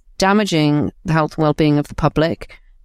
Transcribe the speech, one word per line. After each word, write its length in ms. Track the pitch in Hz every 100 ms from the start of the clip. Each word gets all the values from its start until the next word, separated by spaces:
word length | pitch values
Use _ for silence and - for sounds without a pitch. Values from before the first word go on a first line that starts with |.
| _ -
damaging 720 | 190 208 202 160 151 147 120 -
the 80 | -
health 240 | 160 151 -
and 60 |
well-being 340 | 156 147 156 147
of 120 | 143
the 60 |
public 640 | - 151 - 160 - - - - -